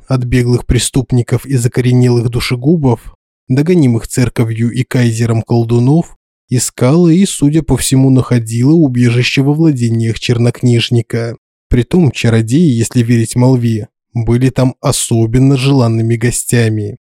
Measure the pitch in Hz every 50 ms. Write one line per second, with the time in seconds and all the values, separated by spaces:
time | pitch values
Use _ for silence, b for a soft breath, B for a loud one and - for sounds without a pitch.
0 | - - 131 127 123 120 127 127 120 120 123 120 - - 131 117 - - - 139
1 | 123 - 131 123 117 - 131 117 - 135 139 123 117 120 - 131 123 127 123 123
2 | 123 123 120 120 113 117 117 117 - - 131 123 123 147 180 165 143 127 117 -
3 | - - - _ _ _ _ _ _ - 127 139 151 170 185 170 143 127 117 110
4 | - - - 135 123 113 - - 117 110 113 110 117 117 - 123 131 - - 131
5 | 120 117 113 113 120 113 113 113 107 - 123 120 117 113 120 120 123 131 151 170
6 | - - - _ _ _ _ _ _ - 127 127 - - - - 127 127 151 175
7 | 180 165 156 185 202 - - - 143 147 151 160 147 - 131 117 - - 131 131
8 | 131 135 131 127 - - 127 120 113 110 113 120 123 139 160 175 156 135 123 120
9 | 123 120 120 123 123 - - 139 135 143 147 156 165 160 147 123 120 113 113 113
10 | 113 113 104 - - - 123 113 117 120 - - - 123 120 117 113 - 123 117
11 | - - - 117 117 117 113 - _ _ _ _ _ - - 123 117 - - 185
12 | 170 131 - - - 117 113 113 113 107 123 160 180 151 120 113 110 - - 123
13 | 117 117 120 113 113 - - 123 123 131 131 123 117 117 113 107 98 - _ _
14 | _ _ - 120 113 113 117 120 131 131 - - 127 131 - - - 143 120 -
15 | - - 120 113 113 113 113 131 135 135 139 127 127 139 139 135 120 113 113 113
16 | 113 113 117 110 117 123 120 - - - 123 120 117 110 107 107 104 104 - -